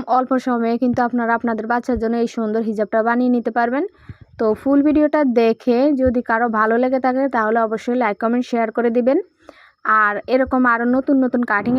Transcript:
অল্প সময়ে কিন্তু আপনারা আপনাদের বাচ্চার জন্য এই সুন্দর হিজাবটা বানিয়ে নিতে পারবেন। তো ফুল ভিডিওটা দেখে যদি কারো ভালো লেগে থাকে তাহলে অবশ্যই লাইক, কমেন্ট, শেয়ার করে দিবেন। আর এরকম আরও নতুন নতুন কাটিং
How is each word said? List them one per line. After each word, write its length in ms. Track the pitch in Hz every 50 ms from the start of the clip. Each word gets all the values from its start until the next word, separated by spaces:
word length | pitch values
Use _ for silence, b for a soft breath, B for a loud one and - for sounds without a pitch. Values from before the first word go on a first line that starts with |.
| 254 -
অল্প 240 | 240 254 254 247 269 254
সময়ে 360 | - 262 240 233 233 226 233 233
কিন্তু 220 | 254 247 233 -
আপনারা 300 | 247 233 247 240 233 226 233
আপনাদের 320 | 226 - 233 226 220 214
বাচ্চার 320 | 226 240 240 - - 247 214
জন্য 140 | 226 220 233
এই 120 | 233 233 240
সুন্দর 340 | - 233 226 214 214 226
হিজাবটা 360 | 226 226 214 208 214 - - 226
বানিয়ে 280 | 220 233 233 247 254 247
নিতে 200 | 247 240 226 226
পারবেন। 340 | 220 240 233 240 247 285 359 415 B B B B B B B B B
তো 80 | - 233 214 214
ফুল 240 | - - 269 285 277
ভিডিওটা 380 | 277 302 277 302 302 294 320 302 294 254 226
দেখে 440 | 240 226 226 226 - - 254 233 240 269 302 285
যদি 240 | 254 262 254 233 247
কারো 240 | 240 - 226 226 240 240
ভালো 260 | 226 214 220 220 226 240
লেগে 220 | 254 254 262 254
থাকে 220 | 254 254 254 262 277 269
তাহলে 300 | 254 233 214 214 226 233
অবশ্যই 360 | 226 214 226 214 - 247 240
লাইক, 200 | 254 240 208 208 -
কমেন্ট, 240 | 233 226 240 247 247
শেয়ার 220 | - 247 233 226 220
করে 200 | - 240 233 240
দিবেন। 280 | 226 247 233 254 285 359 381 - B B B B B B B B B B - 214 220 220
আর 140 | 214 208 208 202 -
এরকম 360 | - 247 262 262 262 262 254 254
আরও 200 | 247 233 226 240 247
নতুন 260 | 247 269 262 - 285 262
নতুন 240 | 262 247 - 247 240
কাটিং 300 | - 214 202 202 240 247